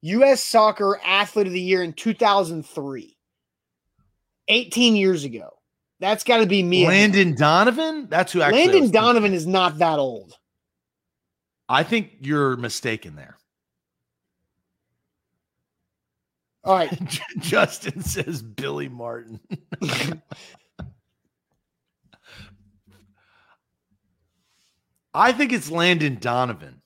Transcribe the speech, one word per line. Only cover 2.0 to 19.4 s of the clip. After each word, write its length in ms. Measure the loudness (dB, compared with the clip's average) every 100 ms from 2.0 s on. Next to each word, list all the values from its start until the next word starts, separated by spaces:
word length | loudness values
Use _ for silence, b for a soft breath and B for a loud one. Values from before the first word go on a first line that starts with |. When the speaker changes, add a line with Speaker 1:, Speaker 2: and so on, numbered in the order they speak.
| -4
Speaker 1:
thousand 540 | 0 2 2 0 -6 -10
three. 500 | -10 -10 -12 -16 _ _ _ _ _ _ _ _ _ _ _ _ _ 0
Eighteen 480 | 0 0 0 2 4
years 280 | 2 0
ago. 260 | -4 -12 -16 _ _ _ _ _
That's 240 | -4 -4
gotta 220 | 2 2 4
be 160 | 2
Mia 240 | 2 2 4
Hamm. 80 |
Speaker 2:
Landon 400 | 6 4 4 2
Donovan? 760 | 4 4 4 4 2 -4 -6 -4
That's 240 | -2 -2
who 120 | 0
actually 160 | 2 4
I 60 | 4
Speaker 1:
Landon 160 | 4
Speaker 2:
was 100 | 4
thinking. 100 | 4
Speaker 1:
Donovan 320 | 4 4 2
is 140 | -2 0
not 320 | 0 0 2
that 180 | 0 2
old. 380 | -2 -6 -16 _ _ _ _ _ _ _ _ _ _ _ _ _ _
Speaker 2:
I 140 | 0
think 360 | 0 -2 -4 _
you're 360 | -4 0 0 -2
mistaken 580 | -6 -6 -6 -6 -10 -20
there. 200 | -20 -20 _ _ _ _ _ _ _ _ _ _ _ _ _ _ _ _ _ _ _ _ _ _ _ _ _ _ _ _ _ _ _ _
Speaker 1:
All 120 | 0 0
right. 160 | 0 -4
Speaker 2:
<laughs> 60 | -8
J-, 160 | -10 -10 -12
Justin 640 | -2 0 0 -2 -12 -10
says 400 | -8 -8 -8 -10
Billy 460 | -12 -12 -8 -8 -10
Martin. 500 | -12 -12 -12 -16 -20